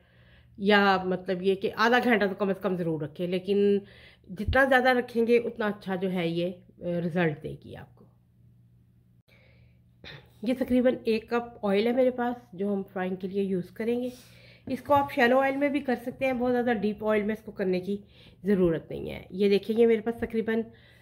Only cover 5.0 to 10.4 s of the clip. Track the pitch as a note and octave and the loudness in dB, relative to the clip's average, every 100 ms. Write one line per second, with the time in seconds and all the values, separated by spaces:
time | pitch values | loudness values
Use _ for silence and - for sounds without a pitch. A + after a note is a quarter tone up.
5 | A#3+ A3+ A3+ A#3+ A3+ A3+ G#3 G3+ F#3 F#3 | 0 0 2 2 2 -4 -4 -4 -6 -4
6 | F#3+ F#3 E3 E3 F3 - - - F3 F3 | -2 -2 -2 -2 -4 -6 -18 -10 -6 -4
7 | F3 F3 E3 D3 D3 C#3+ - - - - | -2 0 0 -2 -10 -14 -16 -18 -18 -20
8 | - _ _ _ - _ _ _ _ _ | -20 _ _ _ -20 _ _ _ _ _
9 | _ _ _ _ _ _ _ _ _ _ | _ _ _ _ _ _ _ _ _ _
10 | - - - - | -20 -20 -20 -8